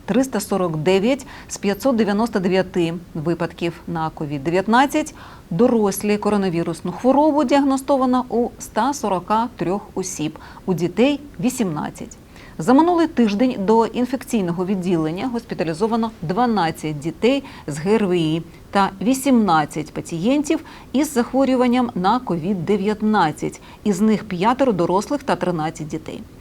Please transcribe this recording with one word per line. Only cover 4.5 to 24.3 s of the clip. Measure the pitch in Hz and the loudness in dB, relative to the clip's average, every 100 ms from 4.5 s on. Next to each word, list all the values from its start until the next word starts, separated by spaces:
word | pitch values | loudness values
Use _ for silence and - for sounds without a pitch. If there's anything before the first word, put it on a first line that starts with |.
| 180 196 240 285 311 302 - - - - | 0 2 2 4 0 -4 -10 -20 -20 -8
дорослі | 165 247 240 202 196 208 208 | 2 4 4 2 0 -2 0
коронавірусну | 208 208 190 165 170 160 175 | 0 0 0 -2 -4 -6 -8
хворобу | 165 247 269 311 285 | 0 2 4 4 4
діагностовано | 262 277 277 269 269 277 254 254 247 | 2 2 2 0 0 2 2 0 0
у | 226 240 - | -2 -2 -6
ста | - - 247 | -6 -2 -2
сорока | 277 214 180 175 214 233 - | -2 -2 -2 0 0 -2 -4
трьох | 170 202 - | -4 -4 -4
осіб, | - 185 - 151 - - - - | -8 -8 -4 -6 -6 -18 -10 -4
у | |
дітей | 165 175 - 262 285 - - | 0 0 2 2 2 -6 -4
вісімнадцять. | 220 254 196 151 143 - - - - - - - | -4 -2 -4 -2 -6 -10 -16 -18 -20 -20 -16 -4
За | 165 | 4
минулий | 262 339 349 330 | 6 6 4 2
тиждень | - 226 196 254 - | 2 2 2 0 0
до | 190 226 226 | 2 4 4
інфекційного | - 247 254 - 233 175 170 180 | 0 -4 -4 -2 -2 0 -2 -2
відділення | 196 175 170 156 170 254 | -2 0 0 0 -2 -4
госпіталізовано | 233 - 185 160 160 214 233 226 - | -6 -6 -4 -4 -2 -2 0 -2 -4
дванадцять | 156 190 247 214 165 156 156 147 | -4 0 2 2 0 -2 -6 -4
дітей | 160 - 220 277 269 - - | -6 0 2 2 -4 -14 -10
з | 147 | -4
Г | 175 | 0
Р | 220 202 | 2 2
В | 180 | 2
І | 156 165 165 - - | 2 0 -4 -18 -4
та | 202 190 190 | 0 0 0
вісімнадцять | 190 262 277 247 202 160 151 160 147 | -2 0 4 4 4 2 2 -4 -8
пацієнтів | - 147 170 208 294 285 320 - - - | -8 -8 -2 0 0 0 -2 -4 -18 -4
із | 247 294 | -2 0
захворюванням | 233 233 262 269 262 247 247 247 | 0 0 2 2 4 4 2 0
на | 180 185 247 | 0 0 0
ковід | 254 170 160 202 | 0 -2 0 -2
дев'ятнадцять. | 156 208 196 208 214 214 160 151 156 - - - | 0 0 0 0 2 4 2 0 -6 -8 -18 -6
Із | 214 180 | -2 2
них | 220 214 | 2 2
п'ятеро | - | -2